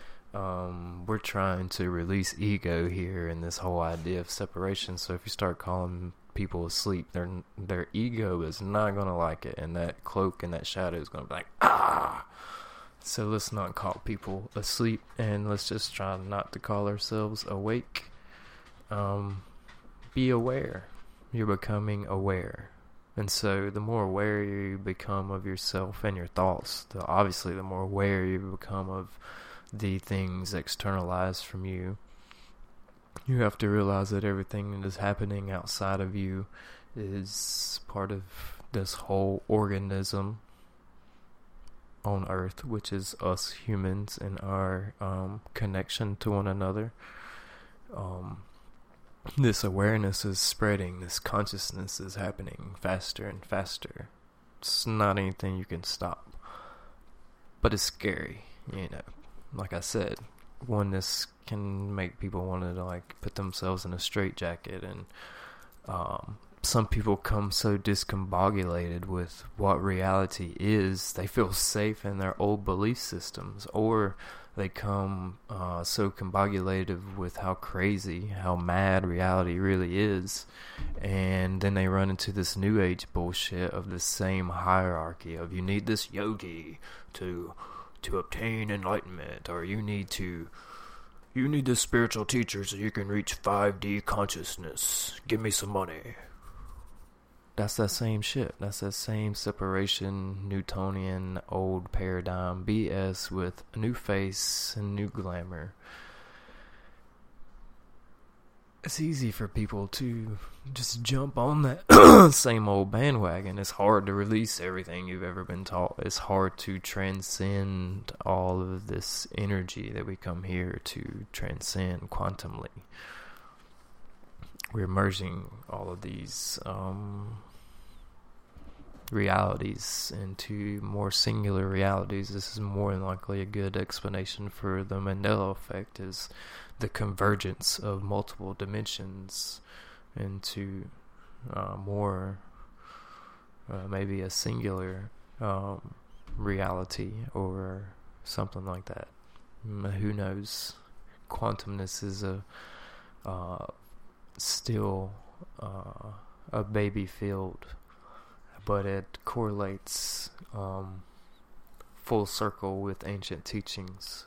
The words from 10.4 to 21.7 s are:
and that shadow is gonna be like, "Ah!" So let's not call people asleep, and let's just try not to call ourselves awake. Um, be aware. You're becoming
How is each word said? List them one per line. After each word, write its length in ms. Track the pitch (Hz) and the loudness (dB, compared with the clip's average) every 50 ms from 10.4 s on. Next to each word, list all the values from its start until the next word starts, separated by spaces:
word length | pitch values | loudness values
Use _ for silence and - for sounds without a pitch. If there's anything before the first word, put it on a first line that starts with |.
| - | -6
and 100 | 87 87 | -6 -6
that 120 | 78 76 | -6 -6
shadow 320 | - - 95 92 87 85 85 | -6 -4 -2 -2 -2 -2 -4
is 120 | 73 - | -6 -8
gonna 160 | - - 67 | -8 -10 -8
be 80 | - - | -8 -8
like, 140 | 92 - - - - | -8 -8 -10 -2 4
"Ah!" 640 | - - - - - - - - - - - - - - - - - - - - - - - - - - - - | 6 6 6 6 6 4 4 2 0 0 -2 -6 -10 -12 -16 -18 -16 -14 -14 -14 -14 -16 -18 -18 -20 -20 -20 -14
So 260 | - - - - 107 104 | -10 -6 -4 -2 0 0
let's 240 | 110 107 - - | 0 0 0 -2
not 240 | - 104 95 90 - | -2 -4 -4 -4 -4
call 260 | - - 95 92 - - | -4 -2 -2 -4 -2 -4
people 440 | - 110 98 - - 95 95 98 - - | -4 -4 -4 -4 -6 -6 -6 -6 -6 -6
asleep, 460 | 104 101 - - - 120 113 110 110 - - - - | -4 -2 -2 2 2 2 2 2 0 -4 -8 -4 -2
and 320 | 117 107 104 101 104 107 | 0 0 0 0 0 0
let's 180 | 104 101 - - | -2 -2 -2 -2
just 260 | - 107 - - - | -2 -2 -4 -4 -4
try 220 | - 101 95 95 | -4 -2 -2 -2
not 380 | 92 95 98 101 98 - - - | -4 -4 -4 -2 -2 -4 -4 -6
to 60 | - | -8
call 280 | - - 107 101 104 101 | -4 -2 0 2 2 2
ourselves 560 | 104 101 - - 110 107 107 107 110 104 - - | 0 0 -2 -2 0 0 0 0 -2 -4 -4 -4
awake. 640 | 101 98 98 107 113 123 - - - - - - - - - - - - - - - - - - - - - - | -4 -2 0 0 0 0 -2 -4 -8 -8 -8 -10 -14 -18 -20 -20 -20 -20 -20 -20 -20 -20 -20 -20 -20 -20 -10 -4
Um, 540 | 107 101 101 98 101 101 101 101 98 95 - - - - - - - - - - - - - - - | -2 0 0 2 0 0 -2 -2 -4 -6 -8 -12 -18 -20 -20 -20 -20 -20 -20 -20 -20 -18 -20 -2 2
be 160 | 131 131 127 | 4 4 6
aware. 560 | 127 117 117 127 127 135 139 - - 92 - - - - - - - - - - - | 6 4 4 2 0 0 -2 -4 -6 -8 -10 -12 -14 -14 -14 -16 -18 -20 -12 -6 -2
You're 140 | 117 110 107 | 0 2 2
becoming 600 | 98 95 - - | 2 2 2 0